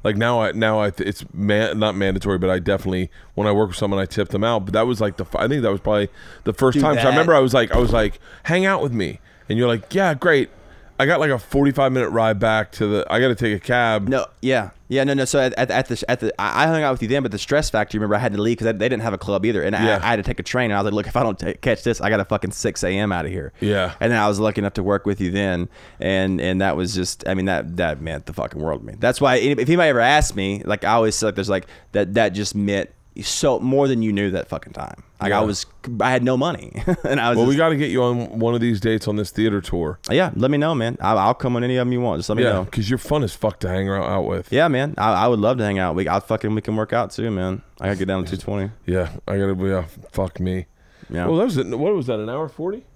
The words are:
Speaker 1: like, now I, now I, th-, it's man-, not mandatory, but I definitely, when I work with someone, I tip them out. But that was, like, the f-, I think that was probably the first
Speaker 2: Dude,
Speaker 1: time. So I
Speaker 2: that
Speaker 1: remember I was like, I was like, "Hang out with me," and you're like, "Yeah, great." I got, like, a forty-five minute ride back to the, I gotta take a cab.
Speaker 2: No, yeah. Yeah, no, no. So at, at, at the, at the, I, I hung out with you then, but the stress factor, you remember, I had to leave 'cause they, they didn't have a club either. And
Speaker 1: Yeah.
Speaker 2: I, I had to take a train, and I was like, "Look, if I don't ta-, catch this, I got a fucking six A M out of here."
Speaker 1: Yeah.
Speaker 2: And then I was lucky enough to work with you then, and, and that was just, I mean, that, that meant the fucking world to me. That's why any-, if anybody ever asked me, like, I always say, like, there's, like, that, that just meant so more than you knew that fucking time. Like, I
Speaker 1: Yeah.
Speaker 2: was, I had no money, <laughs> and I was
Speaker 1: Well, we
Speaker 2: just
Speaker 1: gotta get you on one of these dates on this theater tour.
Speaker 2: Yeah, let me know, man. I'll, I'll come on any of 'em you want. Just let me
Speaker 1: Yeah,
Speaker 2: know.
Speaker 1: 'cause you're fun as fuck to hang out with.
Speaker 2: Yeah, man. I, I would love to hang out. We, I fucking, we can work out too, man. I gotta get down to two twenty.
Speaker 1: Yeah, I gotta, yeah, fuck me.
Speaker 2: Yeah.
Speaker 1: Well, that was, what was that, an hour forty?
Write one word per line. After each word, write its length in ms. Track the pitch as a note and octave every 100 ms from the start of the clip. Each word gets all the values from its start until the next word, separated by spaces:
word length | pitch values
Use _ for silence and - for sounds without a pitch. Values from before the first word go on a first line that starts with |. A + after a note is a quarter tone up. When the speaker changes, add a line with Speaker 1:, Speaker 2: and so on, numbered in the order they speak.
Speaker 1:
like, 140 | - G#2
now 240 | A#2 A#2+
I, 120 | G#2+
now 280 | F2 A2 A2
I, 80 | G#2
th-, 180 | - G2
it's 160 | G2+ -
man-, 460 | - G2+ G#2 A2 G2+
not 180 | G#2+ G2
mandatory, 440 | G2 F#2+ G2 F#2+
but 100 | F#2
I 80 | F#2
definitely, 540 | F2 G2 F#2+ F#2 F2+ - - -
when 120 | G#2
I 40 |
work 160 | G#2 G#2+
with 100 | F2+
someone, 220 | G#2 G2
I 60 | F#2+
tip 240 | - G2
them 140 | G2
out. 220 | A2 A2+ F#2+
But 80 |
that 140 | G#2 A#2+
was, 120 | A2+
like, 180 | G#2 F#2
the 60 | F#2
f-, 100 | -
I 120 | A2+
think 140 | C#3+
that 100 | A2+
was 100 | G2
probably 280 | - G#2 G2+ - - - -
the 80 |
first 200 | G2+ C3 C3
Speaker 2:
Dude, 80 |
Speaker 1:
time. 120 | D3 B2+
So 60 |
I 20 |
Speaker 2:
that 60 | B2+
Speaker 1:
remember 260 | C#3 E3 D3+
I 40 |
was 140 | C3
like, 180 | B2+ A#2
I 60 | A#2+
was 160 | A#2+
like, 260 | A#2 G#2+ - - -
"Hang 220 | - F3 F#3+
out 160 | G3
with 100 | C#3+
me," 260 | A#2 F2 - - - -
and 100 | A2
you're 80 | A#2+
like, 260 | A#2 -
"Yeah, 220 | F#3+ F#3+ C#3
great." 340 | F3+ D3 - - - - - -
I 80 | C3+
got, 140 | E3
like, 100 | D3+
a 60 | B2+
forty-five 520 | - C#3 C#3 C3+ C3+
minute 180 | C3 G#2
ride 300 | A2+ A2+ G#2
back 320 | A2+ A2 G#2
to 140 | - G#2+
the, 180 | G#2 -
I 100 | A2
gotta 160 | C3 A#2
take 200 | A#2 G#2
a 40 |
cab. 480 | - B2 A#2 G#2+ G2
Speaker 2:
No, 180 | C3+ - -
yeah. 280 | B2+ B2+ G2 - -
Yeah, 160 | B2+
no, 100 | C3+ C#3
no. 100 | C3
So 140 | C#3+
at, 140 | B2+ -
at, 160 | B2
at 160 | G#2+ C3+
the, 160 | A#2 -
at 120 | B2
the, 140 | A2+ -
I, 240 | G2 D2+
I 40 | D#3
hung 160 | D#3+
out 80 | D3
with 80 | C3
you 60 | A2
then, 160 | C#3
but 80 | B2+
the 80 | G2
stress 300 | - C#3+ -
factor, 260 | A2 G#2+ G#2+
you 20 |
remember, 160 | G#2 G#2
I 40 |
had 140 | A#2
to 80 | G2+
leave 180 | G#2+ A#2
'cause 60 | A2+
they, 60 |
they 160 | G#2+ A2+
didn't 140 | B2
have 120 | A2+
a 40 | F#2+
club 260 | - G2 G#2+
either. 160 | G#2
And 100 | E2
Speaker 1:
Yeah. 260 | G2+ A2 G2+
Speaker 2:
I, 60 | A2
I 20 |
had 40 | A2+
to 60 |
take 160 | G2 -
a 40 |
train, 220 | F#2 B2 A#2+
and 20 | G2+
I 40 |
was 40 | G2+
like, 80 |
"Look, 140 | G#2 G2+
if 100 | A#2+
I 60 |
don't 140 | B2 G2
ta-, 160 | F2 -
catch 220 | C3 A2
this, 160 | A#2+ A#2
I 100 | G2+
got 100 | G#2+
a 40 | G2
fucking 260 | G#2 F#2
six 320 | - A2+ -
A 60 | F#2
M 220 | F#2+ G#2
out 140 | F2+ D2+
of 60 |
here." 200 | F2+ C#2+ -
Speaker 1:
Yeah. 360 | G#2 G2+ F2+ D#2+
Speaker 2:
And 120 | A#2+
then 80 | A#2
I 80 | G#2
was 120 | G2+
lucky 220 | G#2+ G#2
enough 120 | G2+ -
to 80 |
work 220 | F#2+ G2+ G#2
with 140 | G2
you 120 | F#2
then, 360 | G2 G2 F2+ F2 - - -
and, 400 | F2+ F#2+ F#2+ F2+
and 220 | E2+ F#2
that 160 | G2 D#2
was 160 | F2+ F#2
just, 320 | F#2 - -
I 60 |
mean, 120 | F#2 F#2+
that, 300 | E2+ B1 F2
that 220 | E2+ C#2+
meant 260 | D#2+ D2+ -
the 60 |
fucking 280 | - A#1 D2+
world 200 | D#2 C2+
to 40 | G#1+
me. 60 | G#2
That's 200 | A#2 B2+
why 200 | C#3 B2+
any-, 220 | B2 C#3
if 60 | B2
anybody 220 | F3 D#3+
ever 100 | B2
asked 360 | A#2+ D3+ - G2+
me, 260 | F#2+ G2+ -
like, 200 | G#2 -
I 60 |
always 220 | A#2 A2 -
say, 100 | A2
like, 100 | G2
there's, 140 | F#2+
like, 160 | F#2+ - - -
that, 200 | G2+ F#2+
that 160 | G#2 G#2+
just 240 | F#2 G2+ G#2
meant 340 | G2+ G2 - - _ -
so 380 | - - D3 B2
more 260 | B2 C3+ C#3
than 140 | B2
you 100 | A2
knew 180 | G2+ G2+
that 180 | F#2 -
fucking 240 | - -
time. 280 | - - - - _
Like, 100 | G2
I 80 | G#2
Speaker 1:
Yeah. 60 | G#2+
Speaker 2:
was, 200 | G2+ - - B2+ A#2
I 100 | A#2
had 100 | B2+
no 140 | B2 B2+
money, 480 | D#3 A2+ - - -
<laughs> 120 | D#3+ -
and 120 | C3+
I 80 | A#2
was 80 | A#2+
Speaker 1:
Well, 80 | B2
we 60 |
Speaker 2:
just 60 | C#3
Speaker 1:
gotta 180 | D#3+ D3
get 120 | D3
you 140 | A#2+
on 360 | B2 A#2+ A#2 A2+
one 140 | A#2 A#2
of 40 |
these 220 | A#2 G#2
dates 260 | A2+ A2 G#2+
on 80 | G#2
this 160 | G2+
theater 300 | - A2 G2+
tour. 380 | - F2 D#2+ D2+ -
Speaker 2:
Yeah, 200 | C3+ F#3 -
let 160 | C3
me 60 | D3
know, 180 | D3+ D3+
man. 220 | A2+ A#2+
I'll, 180 | G2 A2
I'll 160 | G2+
come 220 | B2+ B2+ A#2+
on 80 |
any 140 | B2 B2+
of 100 | B2
'em 60 |
you 80 | B2
want. 180 | B2 D#2+
Just 80 | -
let 80 | G#2+
me 60 |
Speaker 1:
Yeah, 80 | B2
Speaker 2:
know. 140 | G2+ F#2
Speaker 1:
'cause 240 | - G#2
you're 100 | B2+
fun 240 | - D3+
as 100 | A2+
fuck 280 | - A2 -
to 80 | F#2
hang 180 | F#2 G2
out 360 | G2 E2 F#2+
with. 280 | A1+ F2+ -
Speaker 2:
Yeah, 160 | B2 E3
man. 280 | B2+ C#3+ -
I, 160 | A2
I 140 | F#2 A#2
would 100 | A2+
love 180 | G#2+ C3
to 40 |
hang 160 | G#2 G2
out. 160 | F2+ E2
We, 140 | F2+
I 100 | F#2+
fucking, 340 | - A2 G#2+
we 60 | G#2+
can 160 | G#2+ G#2+
work 160 | G#2+
out 200 | A#2+ G2+
too, 200 | - A2+
man. 300 | G2 F#2 F#2+ - -
I 60 | F#2+
gotta 140 | F#2+
get 100 | F#2+
down 160 | F#2+ E2
to 60 |
two 40 | F#2+
twenty. 320 | - G#2 G2 A2 -
Speaker 1:
Yeah, 240 | F#2 E2+ - -
I 120 | G2
gotta, 180 | G2 F#2+ F#2+
yeah, 200 | F#2+ E2 - -
fuck 300 | - F#2 -
me. 240 | F#2 F#2 F2+ _ - _ -
Speaker 2:
Yeah. 180 | E2+ F2
Speaker 1:
Well, 100 | D#3+
that 80 | A#3+
was, 120 | D3+
what 380 | F#2 A#2 D#3+ G3+
was 120 | B2+
that, 120 | A2
an 80 | G#2+
hour 200 | C3+ D#3
forty? 360 | - E3+ A3 -